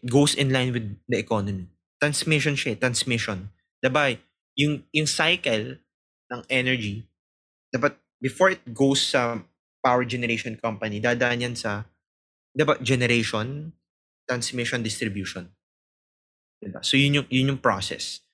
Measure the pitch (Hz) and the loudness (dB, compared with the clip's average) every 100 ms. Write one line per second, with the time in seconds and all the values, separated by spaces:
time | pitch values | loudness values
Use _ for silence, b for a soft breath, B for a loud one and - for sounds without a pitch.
0 | 123 131 147 - 135 131 127 120 107 101 | 2 4 4 4 2 2 0 -2 -4 -8
1 | - 113 113 110 101 98 87 _ _ - | -4 -2 0 -2 0 -4 -8 _ _ -2
2 | 147 147 - 151 147 139 139 107 127 117 | 0 0 2 2 2 0 -2 -2 0 0
3 | - 117 - 95 98 - _ _ 131 143 | 0 -2 -2 -6 -8 -16 _ _ 0 2
4 | 143 113 _ _ _ - 147 147 - 151 | 2 0 _ _ _ 0 2 0 -4 -2
5 | 151 - 160 175 135 110 117 135 _ _ | 0 2 2 2 0 -2 -2 -10 _ _
6 | _ _ - 123 - 131 127 127 104 104 | _ _ -14 -12 -2 0 2 0 -2 -6
7 | - _ _ _ _ _ _ 117 143 - | -10 _ _ _ _ _ _ -2 -2 -2
8 | _ _ 131 - 190 185 - 113 135 139 | _ _ -6 2 2 2 -4 0 2 4
9 | - 135 120 117 - _ _ _ 131 123 | 2 2 0 -2 -10 _ _ _ 2 2
10 | 120 123 120 113 - 110 117 104 110 104 | 2 -2 -2 -2 -4 -6 -6 -4 -4 -2
11 | 120 120 123 120 123 120 110 104 - _ | 0 2 2 0 -4 -4 -4 -6 -8 _
12 | _ _ _ _ _ 131 147 139 123 127 | _ _ _ _ _ 0 2 2 2 2
13 | 123 120 110 110 117 143 160 - _ _ | 4 2 2 -2 -4 -6 -12 -14 _ _
14 | _ _ - 123 117 123 117 123 110 - | _ _ -6 -4 -4 -4 -4 -2 -4 -4
15 | 110 98 87 92 87 _ _ _ _ _ | -4 -4 -6 -10 -14 _ _ _ _ _
16 | _ _ _ _ _ _ - - - 135 | _ _ _ _ _ _ -14 -8 0 4
17 | 139 143 - 127 135 - 123 95 - - | 4 4 0 2 2 2 0 0 -2 -6
18 | - - _ | -8 -10 _